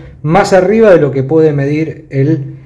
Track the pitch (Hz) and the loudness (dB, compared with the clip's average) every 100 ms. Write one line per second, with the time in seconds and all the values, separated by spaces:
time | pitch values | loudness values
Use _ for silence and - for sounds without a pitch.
0 | - - 147 180 196 190 180 220 220 165 | -18 -10 -2 0 2 2 2 2 4 4
1 | 143 135 131 160 156 143 139 151 160 - | 2 -2 -2 0 2 0 -2 -4 -6 -10
2 | - 135 135 - - - | -8 -2 -2 -2 -6 -16